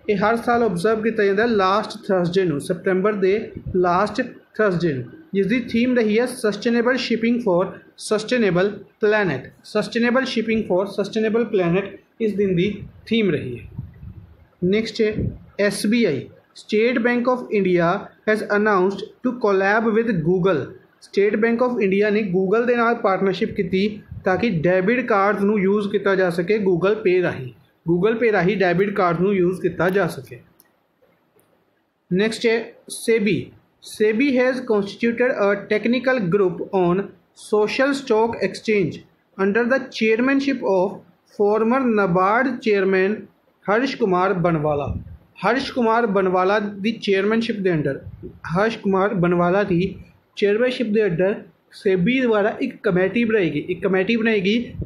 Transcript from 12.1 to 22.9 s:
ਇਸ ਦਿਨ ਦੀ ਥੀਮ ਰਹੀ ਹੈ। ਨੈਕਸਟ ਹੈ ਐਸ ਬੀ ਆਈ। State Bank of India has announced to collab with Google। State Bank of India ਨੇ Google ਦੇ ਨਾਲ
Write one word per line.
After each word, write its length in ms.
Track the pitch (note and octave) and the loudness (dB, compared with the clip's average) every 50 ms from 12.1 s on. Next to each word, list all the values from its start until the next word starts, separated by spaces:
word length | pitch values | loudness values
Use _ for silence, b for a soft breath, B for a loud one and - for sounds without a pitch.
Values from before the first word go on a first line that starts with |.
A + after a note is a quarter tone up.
| _ - | _ -4
ਇਸ 120 | A3+ G#3+ F#3+ | -4 -2 0
ਦਿਨ 220 | F#3 G#3 F#3+ F3+ | 0 0 0 2
ਦੀ 280 | E3+ F#3 G#3 G3+ - - - - - - | 0 0 0 -2 -6 -10 -16 -20 -18 -6
ਥੀਮ 240 | - A3 A3+ G#3+ F#3 | -2 0 2 2 2
ਰਹੀ 280 | D3+ C3 C3+ B2+ A#2+ A#2 | 0 -2 -4 -6 -10 -12
ਹੈ। 80 | G2 - - - - - - - - - - - - - - - - _ _ _ F3 | -14 -16 -14 -14 -16 -16 -18 -20 -20 -20 -18 -20 -20 -20 -20 -20 -20 _ _ _ 0
ਨੈਕਸਟ 380 | F3+ G3 A3 A3 A3 - - | 0 2 2 0 -2 -2 -2
ਹੈ 120 | A3 G#3+ G#3+ - - - - - - - - - | 0 0 0 -2 -4 -6 -6 -8 -14 -10 -4 -2
ਐਸ 260 | G3+ G3+ G3 - - | 0 0 0 0 0
ਬੀ 180 | G#3 A3 A#3+ A#3 | 0 2 2 2
ਆਈ। 240 | F3+ C#3+ B2 - - - - _ _ _ - | 2 0 -2 -6 -10 -16 -20 _ _ _ -20
State 420 | - - A3 G#3 A3 B3 B3+ B3 A3 | -8 -2 0 2 2 2 2 2 0
Bank 260 | A#3+ A#3+ A#3+ A#3 B3+ B3+ | 0 0 0 0 0 -2
of 100 | B3 B3 - G#3+ G#3 | -2 -2 -2 -2 0
India 320 | F#3+ F3+ F3+ F3 E3 E3 F3+ G3+ - - - _ _ G#3+ | 2 2 2 2 2 2 0 -2 -6 -10 -20 _ _ -2
has 120 | G#3+ G#3 G#3 - G#3 | -2 -2 -2 -2 0
announced 480 | G#3 G#3 G#3+ G#3 F#3 F3+ G3 G3 F3+ - | 0 2 2 2 2 2 0 0 -4 -8
to 280 | - - _ - B3+ A#3+ B3 - | -12 -10 _ -6 -6 -4 0 0
collab 460 | G#3 G3 F#3+ F#3+ G3 G#3 A3+ A3 A#3 G#3 | 2 2 2 2 2 2 2 2 2 2
with 160 | A3 A#3 A3+ | 2 2 0
Google। 540 | A3 E3 D3 E3 F#3 F#3 E3+ F#3+ F3+ C#3 A2+ - - - - _ _ _ - | 0 0 0 0 2 2 2 2 2 0 -2 -6 -10 -18 -20 _ _ _ -20
State 300 | - - G3+ G3 G#3+ G#3+ | -4 0 0 2 2 2
Bank 260 | G#3+ G#3+ A#3 A#3 A3+ B3+ | 2 0 0 2 2 0
of 100 | B3+ A#3+ | 0 0
India 340 | A#3+ A3 F#3+ F#3+ G3 G#3 G#3+ | 0 0 2 2 2 2 2
ਨੇ 100 | G3+ G#3+ | 2 0
Google 440 | A3 F#3 E3+ F#3+ F#3+ F#3 G3+ A#3 B3 | 0 0 0 0 0 2 2 2 2
ਦੇ 100 | A#3 B3 | 2 2
ਨਾਲ 200 | A#3+ A3+ A#3 | 2 2 2